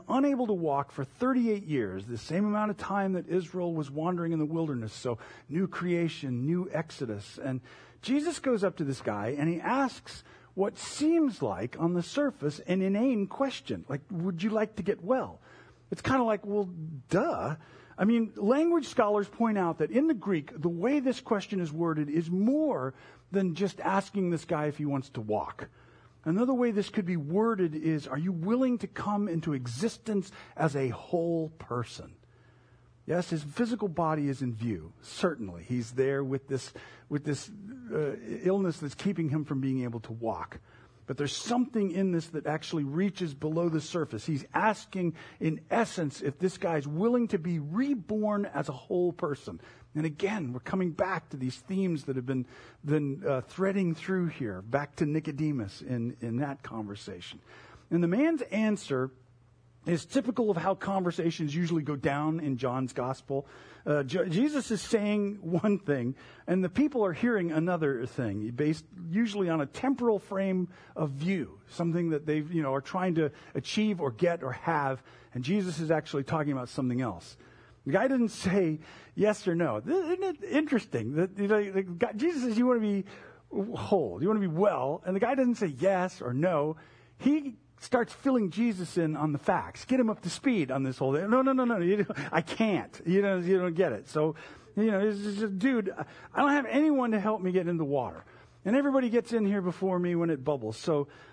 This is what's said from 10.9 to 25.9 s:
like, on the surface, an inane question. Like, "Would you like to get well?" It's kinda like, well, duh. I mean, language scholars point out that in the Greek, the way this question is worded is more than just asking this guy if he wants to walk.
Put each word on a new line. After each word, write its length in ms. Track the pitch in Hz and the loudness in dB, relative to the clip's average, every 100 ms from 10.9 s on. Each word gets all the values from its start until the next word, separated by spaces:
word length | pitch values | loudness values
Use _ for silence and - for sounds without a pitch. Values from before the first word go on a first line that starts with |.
| - 311 339 285 185 | 0 4 4 4 2
like, 340 | 117 92 123 123 | -2 -2 -4 0
on 140 | 165 | 0
the 100 | 175 | 2
surface, 580 | 170 - 285 - 147 - - | -2 0 0 0 -4 -2 -2
an 140 | 190 | 0
inane 460 | 190 202 262 220 196 | 2 2 2 2 0
question. 580 | - 269 - - 98 - | -2 -2 -4 -6 -6 -4
Like, 120 | - - | -8 -6
"Would 320 | 175 180 165 | -4 -2 -2
you 60 | 208 | 0
like 280 | 214 214 - | 0 -2 -2
to 60 | |
get 220 | 180 156 | -4 -2
well?" 340 | 175 254 113 87 - - - - - | 0 0 -2 -10 -20 -20 -20 -20 -10
It's 100 | 190 | -6
kinda 240 | - 262 | 0 2
like, 220 | 233 214 202 | 2 0 0
well, 240 | 208 190 170 156 143 - | -2 -2 -6 -10 -10 0
duh. 460 | 175 330 175 113 156 - - - - | 2 2 0 -2 -6 -10 -20 -14 0
I 60 | 202 | 4
mean, 260 | 233 220 - | 4 2 0
language 500 | 202 269 339 339 254 | 2 4 6 4 2
scholars 420 | - 208 208 202 | 2 4 4 0
point 300 | - 233 208 | 0 2 2
out 200 | 175 156 | 2 0
that 120 | 156 | 0
in 160 | 240 320 | 2 2
the 80 | |
Greek, 360 | 233 196 170 143 233 | 2 0 0 -2 -2
the 120 | 170 | -2
way 280 | 170 226 294 | 0 2 2
this 220 | 262 233 | 2 0
question 400 | - 208 - 196 | 0 0 0 -4
is 100 | 165 | -2
worded 380 | 156 170 151 143 | 0 0 0 0
is 220 | 156 165 | 0 0
more 640 | 185 214 294 311 170 131 - - - - | 2 4 4 2 0 -2 -6 -16 -20 -4
than 240 | 196 185 | 0 0
just 260 | 156 196 - | 0 -2 -2
asking 500 | - 196 - 202 180 | 0 0 0 0 0
this 160 | 165 - | 0 0
guy 200 | 156 151 | 0 0
if 120 | 151 | -2
he 80 | 147 | -2
wants 240 | 139 - | -2 -4
to 100 | 123 | -6
walk. 480 | 107 104 73 - - - - | -2 -2 -2 -8 -14 -16 -20